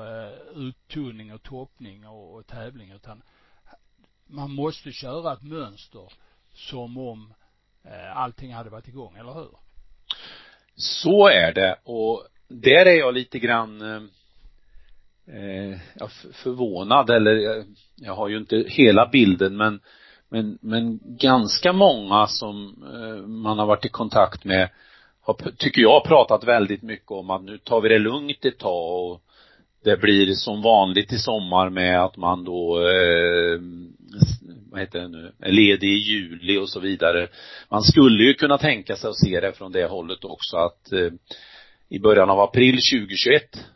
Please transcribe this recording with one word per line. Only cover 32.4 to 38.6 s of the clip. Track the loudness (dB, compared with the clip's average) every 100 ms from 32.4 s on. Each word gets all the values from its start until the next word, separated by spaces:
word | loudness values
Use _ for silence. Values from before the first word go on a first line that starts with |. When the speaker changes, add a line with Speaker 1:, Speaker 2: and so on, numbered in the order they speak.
Speaker 2:
då, | -6 -6 -2 0
eh, | 2 2 2 2 0 0 -2 -4 -8 -18 -20 -20 -8 0
s-, | 0 0 -12 -20 -18
vad | -12
heter | -10 -10
det | -12
nu, | -14 -20 -12
är | 0
ledig | 4 4 4 2
i | 0
juli | -2 -6 -8 -10 -4 -4
och | -4
så | -8
vidare. | -6 -2 0 0 -4 -12 -20 -20 -8
Man | -2
skulle | 2 6 6 6
ju | 4
kunna | 2 0
tänka | 0